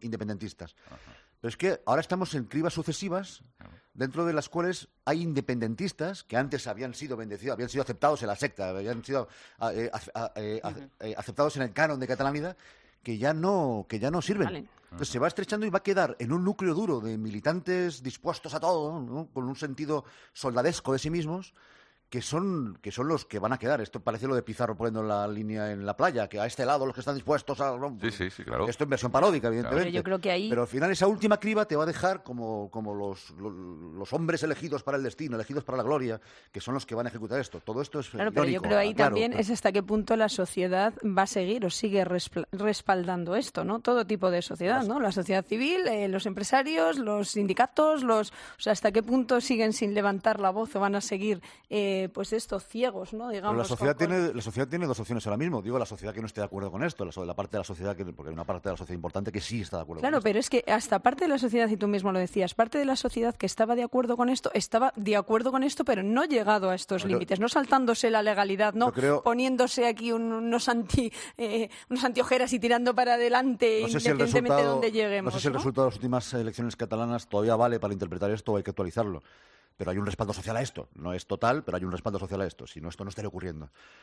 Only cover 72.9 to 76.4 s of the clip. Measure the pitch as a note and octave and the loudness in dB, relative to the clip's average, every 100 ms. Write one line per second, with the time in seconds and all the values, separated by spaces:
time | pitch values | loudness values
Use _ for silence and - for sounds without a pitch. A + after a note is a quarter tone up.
72.9 | A#3+ B3 A#3+ A#3+ B3 C4 A#3 A#3 A3 A3+ | 4 4 6 6 4 4 4 4 4 2
73.9 | A#3 A#3 - A#3 B3 A#3+ C#3+ C#3+ C3+ A3+ | 2 4 4 4 4 6 6 6 4 2
74.9 | A3 G#3 G3+ F#3+ B2+ C#3+ C3 C3 B2 C3 | 2 2 2 0 0 0 0 0 4 2
75.9 | G2 B2+ B2 - B2 | 2 0 0 0 -2